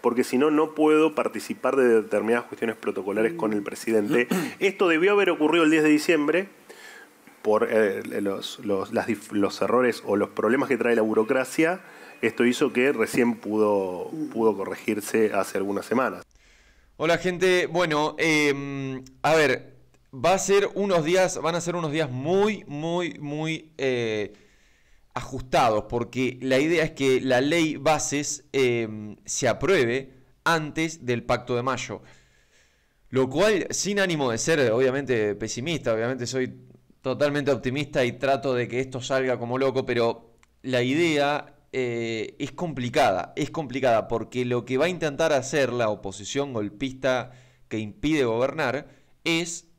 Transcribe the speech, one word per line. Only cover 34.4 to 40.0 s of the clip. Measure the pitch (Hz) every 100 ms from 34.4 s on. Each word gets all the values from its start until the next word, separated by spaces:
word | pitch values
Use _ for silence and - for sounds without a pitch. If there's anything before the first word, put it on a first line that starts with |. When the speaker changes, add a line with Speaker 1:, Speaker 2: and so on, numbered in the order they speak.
| - 160 123
Speaker 3:
obviamente, | 113 131 135 135 120 104
pesimista, | 101 110 - 139 151 123
obviamente | 110 117 131 120
soy | 131 127 - - - _ _
totalmente | 131 123 147 143 139
optimista | 123 127 135 147 147
y | 123
trato | 127 135 135 139
de | 123 113
que | 120
esto | 131 127
salga | 120 135 131 120
como | 117 127
loco, | 135 127 127
pero | 120